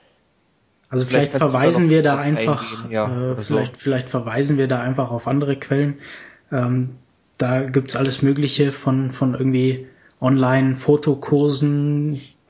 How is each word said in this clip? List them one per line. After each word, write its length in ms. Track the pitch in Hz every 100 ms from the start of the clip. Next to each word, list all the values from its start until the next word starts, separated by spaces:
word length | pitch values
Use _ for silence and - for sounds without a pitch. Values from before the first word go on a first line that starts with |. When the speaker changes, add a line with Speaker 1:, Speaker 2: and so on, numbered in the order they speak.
| _ _ _ _ _ _ _ _ _
Speaker 1:
Also 160 | 127
Speaker 2:
Vielleicht 280 | 127 131 143
Speaker 1:
vielleicht 100 | 139
Speaker 2:
kannst 60 | 147
du 40 |
da 80 | 127
Speaker 1:
verweisen 240 | 147 175
Speaker 2:
noch 60 | 170
Speaker 1:
wir 120 | 160
da 120 | 147 139
Speaker 2:
drauf 80 |
Speaker 1:
einfach, 480 | 143 151 113 139 - 110
Speaker 2:
eingehen, 60 | 117
ja, 140 | 110 107
Speaker 1:
äh, 40 | 123 127
Speaker 2:
oder 40 | 127
so. 60 |
Speaker 1:
vielleicht, 320 | 104 147 123 -
vielleicht 320 | 139 131 127
verweisen 480 | 127 117 117 143 143
wir 120 | 131
da 120 | 127
einfach 300 | 123 131 123
auf 180 | 120 -
andere 280 | 139 139 135
Quellen. 420 | - 139 143 143 - - - - _
Ähm, 400 | 139 123 127 127 - _ _ _ -
da 240 | 127 127
gibt's 300 | 135 131 131
alles 280 | - 135 127
Mögliche 500 | 139 139 143 - 143
von, 380 | 135 - 131 131
von 240 | 127 131
irgendwie 520 | 123 131 127 131 131 - - _ _ 127 135 127 131 131 131 -
Online-Fotokursen, 1300 | 147 156 135 - 147 147 135 147 147 147 147 151 135 - _ _